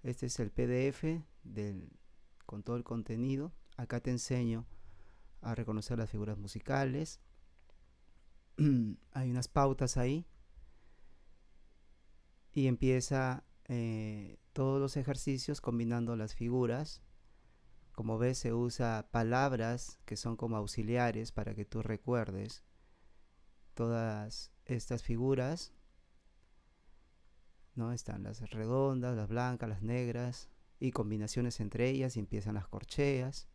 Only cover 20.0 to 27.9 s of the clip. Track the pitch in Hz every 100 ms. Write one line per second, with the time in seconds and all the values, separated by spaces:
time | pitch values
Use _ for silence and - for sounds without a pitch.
20 | - 107 117 113 117 110 104 - 110 120
21 | 120 110 113 - 107 104 104 113 110 107
22 | - 120 110 95 104 - - - - -
23 | - - - - - - - - 117 117
24 | 113 107 107 - - - - 120 - 120
25 | - 117 131 135 127 170 - - - -
26 | - - - - - - - _ - -
27 | - - - - - - - 127 117